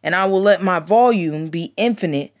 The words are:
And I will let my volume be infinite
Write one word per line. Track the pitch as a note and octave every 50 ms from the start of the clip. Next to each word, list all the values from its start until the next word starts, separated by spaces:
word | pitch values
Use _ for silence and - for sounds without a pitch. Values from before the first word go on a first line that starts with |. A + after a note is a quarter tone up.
| -
And | D#3 E3+
I | F#3 F#3+ G3
will | F#3+ F#3+
let | F#3+ G3+ G3+ F3+
my | F#3 F#3+ F3+ E3+
volume | D#3 D#3+ G3+ A3+ B3 B3 A#3 G3+ E3+ D#3+ D3+ D3+ D#3+ D#3+
be | D3+ E3+ E3 - -
infinite | - G#3 A#3+ A#3 - - E3+ D3 C#3 C#3+ - _ _